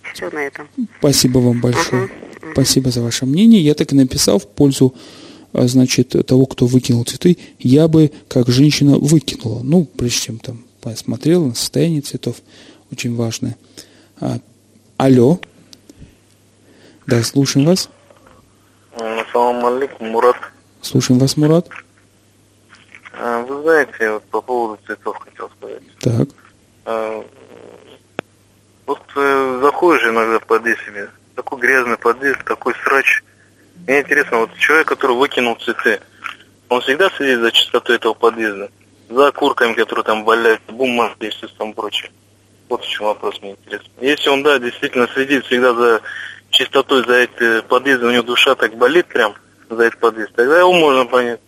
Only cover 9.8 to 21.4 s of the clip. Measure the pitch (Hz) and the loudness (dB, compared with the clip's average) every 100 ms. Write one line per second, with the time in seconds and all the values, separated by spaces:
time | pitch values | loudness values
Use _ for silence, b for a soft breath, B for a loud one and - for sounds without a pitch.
9.8 | 156 - 120 - - 113 - 117 - _ | 0 -4 -4 -4 -6 -12 -12 -16 -20 _
10.8 | 120 110 - 117 151 180 143 117 - 139 | -12 -10 -8 -2 0 2 0 -4 -4 -2
11.8 | 160 156 - 131 - 117 _ b b b | 0 -2 -6 -8 -8 -10 _ b b b
12.8 | b 120 120 117 117 - - - B B | b -8 -6 -4 -4 -4 -8 -8 B B
13.8 | B B B _ 139 120 _ _ _ _ | B B B _ -8 -8 _ _ _ _
14.8 | _ - 135 127 117 180 - _ _ - | _ 0 4 6 4 2 -4 _ _ -20
15.8 | - - - _ _ _ _ _ b b | -20 -20 -20 _ _ _ _ _ b b
16.8 | b b - 120 113 139 139 139 147 185 | b b -2 0 0 0 0 2 2 2
17.8 | - _ _ _ _ - _ _ _ _ | -2 _ _ _ _ -20 _ _ _ _
18.8 | _ 120 113 113 110 120 123 120 120 127 | _ -12 -8 -6 -2 2 2 2 -2 -2
19.8 | 139 - 110 113 123 123 - _ _ _ | -4 -6 -4 2 2 2 -8 _ _ _
20.8 | - 131 - 127 135 - | -4 -2 2 2 2 2